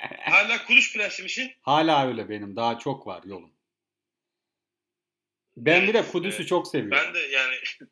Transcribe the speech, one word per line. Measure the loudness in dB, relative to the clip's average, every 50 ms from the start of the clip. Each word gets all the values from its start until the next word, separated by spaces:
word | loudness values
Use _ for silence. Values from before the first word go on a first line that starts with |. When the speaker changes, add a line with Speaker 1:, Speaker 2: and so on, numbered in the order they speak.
| -12 -12 -12 -8
Speaker 1:
hala | -2 2 2 4 4 2 0 -2 0
Kudüs | 4 4 4 4 4 0
Prensi | -4 -6 -4 -6 -8 -8
misin? | -8 -6 -6 -6 -8 -10 _
Speaker 2:
Hala | _ 2 2 4 4 4 4 4 2 2
öyle | -2 -4 -6 -6
benim. | -8 -8 -10 -10 -6
Daha | -4 -2 -2 -2 -4
çok | -6 -8 -8 -8 -10 -12
var | -12 -12 -12
yolum. | -14 -14 -14 -16 -18 _ _ _ _ _ _ _ _ _ _ _ _ _ _ _ _ _ _ _ _ _ _ _ _ _ _ _ _ _ _ _ _ _ _ _ _ _ _ _ _ _ -2
Ben | 2 4 4 6 6 4
bir | 4
de | 2
Speaker 1:
Evet, | 2 2
Speaker 2:
Kudüs'ü | -2 -2 -2 -2 -4 -6
Speaker 1:
evet. | -2 0
Speaker 2:
çok | 0 0 0 0
seviyorum. | -2 -2 -2 0 2 2 2
Speaker 1:
Ben | 0 -2
de | -4
yani | -4 -2 0 0 0 0 -2 -4 -6 -10 -10 -12 -16 -20